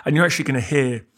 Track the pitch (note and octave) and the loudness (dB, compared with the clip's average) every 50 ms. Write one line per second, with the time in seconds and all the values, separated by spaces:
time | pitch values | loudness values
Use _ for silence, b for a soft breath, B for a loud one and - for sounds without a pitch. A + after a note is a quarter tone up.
0 | B C#3+ D3 D#3 F3 E3+ E3+ - D3+ - C3 B2+ A#2 - D3+ C#3+ C3 B2+ A#2+ A2+ | B 0 2 2 2 2 0 -2 -2 -2 -2 -2 -2 0 0 0 0 0 -2 -6
1 | - _ B | -10 _ B